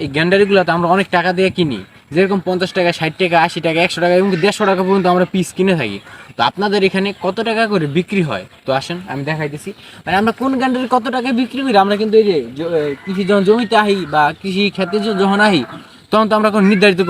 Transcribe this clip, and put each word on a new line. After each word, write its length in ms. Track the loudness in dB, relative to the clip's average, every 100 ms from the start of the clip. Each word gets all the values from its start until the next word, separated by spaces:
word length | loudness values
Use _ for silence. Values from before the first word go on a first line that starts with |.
এই 60 | -4 -2
গ্যান্ডারিগুলা 460 | 2 4 4 4 2
তো 40 | 0
আমরা 100 | 2 2
অনেক 120 | 2 0
টাকা 140 | 0 0
দিয়ে 120 | 0 0
কিনি, 220 | -2 -2 -10 -20 -6
যেরকম 260 | 0 0 0 -2
পঞ্চাশ 240 | -2 -2 0
টাকা, 140 | -2 0
ষাট 140 | -4 -2
টাকা, 160 | 0 2 2
আশি 120 | 0 -2
টাকা, 120 | 0 -2
একশো 140 | 0
টাকা 120 | 2 2
এবং 100 | 2 2
দেড়শো 200 | 0 2 0
টাকা 120 | 0 0
পর্যন্ত 180 | 0 2
আমরা 120 | 2 0
পিস 140 | -2 -4 -2
কিনে 180 | 0 0
থাকি, 180 | -2 -8 -14 -20 -18 -2
তো 40 | -2
আপনাদের 320 | 0 -2 0 0
এখানে 220 | 0 -4 -4 -6
কত 120 | -4 -4
টাকা 140 | 0 0
করে 140 | 0 0 -2
বিক্রি 240 | -2 -2 -2
হয়?" 160 | -4 -10 -14 -4
তো 40 | -4
আসেন 180 | -2 -10 -8
আমি 100 | -8 -6
দেখাইতেছি, 400 | -6 -6 -8 -14 -16 -20 -14
মানে 120 | -4 0
আমরা 100 | 0 -2
কোন 100 | -4 -2
গ্যান্ডারি 280 | -2 -2 0 -2
কত 100 | 0 -4
টাকায় 200 | -2 -2
বিক্রি 200 | -2 -4 2
করি। 120 | 2 2
আমরা 100 | 0
কিন্তু 140 | 2 4
এই 40 | 4
যে 80 | 0 -2 -8
জ-, 140 | -2 -2
এ, 20 | -2 -6
কৃষি 200 | -8 -4 0
জ-, 160 | 2 4
জমিতে 280 | 2 2 0
আহি 140 | 2 0 0
বা 100 | 0 0 -2
কৃষি 240 | -6 -2 -2 -2
ক্ষেত্রে 220 | -4 -2 -2
য-, 120 | 0
যখন 160 | 2 4 4
আহি, 140 | 2 -2 -12 -20 -20 -2
তখন 140 | 0 2
তো 40 | 2
আমরা 100 | 2 4
কোনো 100 | 4
নির্ধারিত 300 | 4 4 2